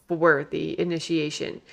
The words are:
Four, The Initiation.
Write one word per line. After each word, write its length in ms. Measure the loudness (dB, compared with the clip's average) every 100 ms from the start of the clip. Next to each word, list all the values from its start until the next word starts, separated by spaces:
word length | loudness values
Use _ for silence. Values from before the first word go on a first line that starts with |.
| _
Four, 380 | 2 4 4 2
The 280 | -4 -4 -2
Initiation. 840 | -2 -2 -2 -2 -2 -4 -8 -8 -16